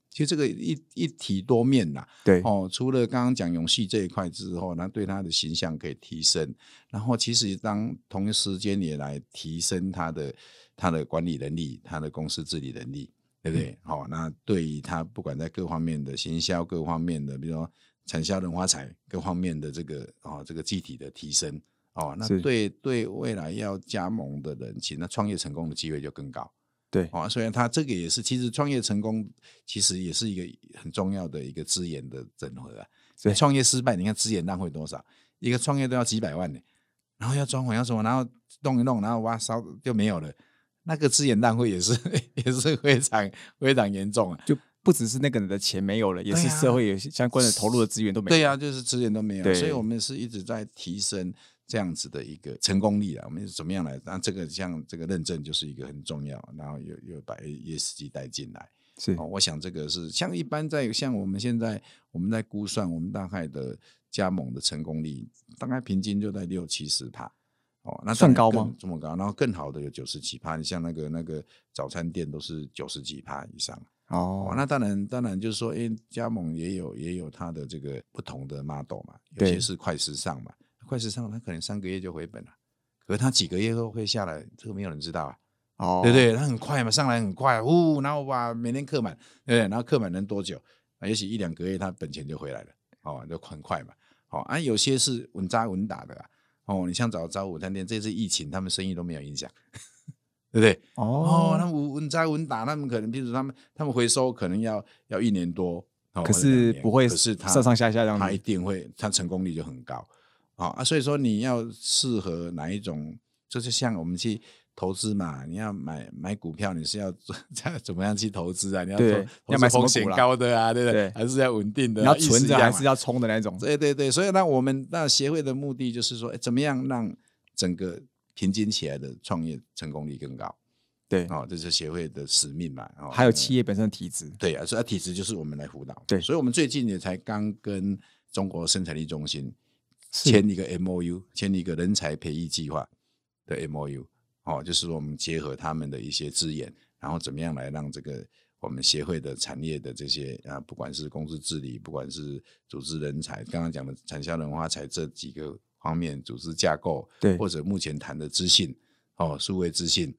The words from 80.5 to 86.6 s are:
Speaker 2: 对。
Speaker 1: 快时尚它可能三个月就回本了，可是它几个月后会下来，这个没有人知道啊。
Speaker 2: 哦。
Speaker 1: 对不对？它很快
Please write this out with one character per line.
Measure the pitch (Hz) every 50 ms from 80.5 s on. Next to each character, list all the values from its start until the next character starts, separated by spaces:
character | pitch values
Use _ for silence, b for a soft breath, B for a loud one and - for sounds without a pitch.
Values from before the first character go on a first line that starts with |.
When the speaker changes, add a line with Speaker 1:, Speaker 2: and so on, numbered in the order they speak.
| -
Speaker 2:
对。 | _ _ _ _ _ - -
Speaker 1:
快 | 135
时 | 123 113 110
尚 | 101 117 120 104
它 | 104
可 | 117 - -
能 | 87 80
三 | 80 - 101 101
个 | 95
月 | 92 95 95
就 | 90 90
回 | 82 78 82
本 | - - - -
了， | - _ _ _ _ _ _ _ _ _ _ _
可 | - 98
是 |
它 | 104 123 131
几 | 127 - -
个 | - 90 92
月 | 104 113 113
后 | 117 117 110
会 | 104 117 110
下 | 101 - 113 98
来， | 87 78 76 - - -
这 | - -
个 | 113 101
没 | 95
有 | 101 92
人 | 78 73
知 | 73 82
道 | 80 87 76
啊。 | 67 60 - _ _ _ _ _ _ _
Speaker 2:
哦。 | - - 87 90 90 101
Speaker 1:
对 | 120
不 | 120
对？ | 131 127 117 113
它 | 120 147
很 | 143 123
快 | 110